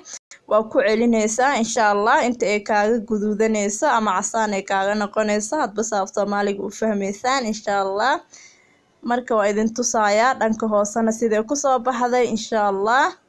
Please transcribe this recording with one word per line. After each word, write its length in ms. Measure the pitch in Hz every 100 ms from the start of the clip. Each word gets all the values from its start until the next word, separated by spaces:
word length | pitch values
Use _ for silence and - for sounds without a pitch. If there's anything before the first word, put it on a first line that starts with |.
| - - - - -
waa 160 | 220
ku 140 | 220 277
celinaysaa, 760 | 208 220 240 226 214 214 269 247
insha 280 | 226 247 214
Allah. 260 | 202 220 302 240
Inta 200 | 240 185
ay 140 | 208
kaaga 380 | 208 208 214 240
guduudanayso 880 | 208 214 214 208 226 214 202 - 302
ama 240 | 233 214
casaan 380 | 185 196 226 214
ay 100 | 196
kaaga 300 | 196 196 196 214
noqonayso, 600 | 202 214 214 208 208 311
hadba 260 | 233 208
saa 180 | 226 202
af 60 | 196
Soomaaliga 480 | 214 202 202 202 196
u 100 | 208
fahmaysaan, 760 | - 220 202 196 196 254 269 220
insha 280 | 220 214 202
Allah. 400 | 190 202 247 349 - - - _ _ _ _ _
Marka 280 | 233 240 247 220
waa 120 | 202
idin 240 | 208 220
tusayaa 600 | 226 233 233 208 214 254 262
dhanka 300 | 226 220 220
hoosena 440 | 208 208 233 226
siday 320 | 220 233 214
ku 120 | 220 285
soo 240 | 269 254
baxday, 460 | 254 247 247 247 240
insha 400 | 220 - 220 202
Allah. 480 | 196 214 262 339 -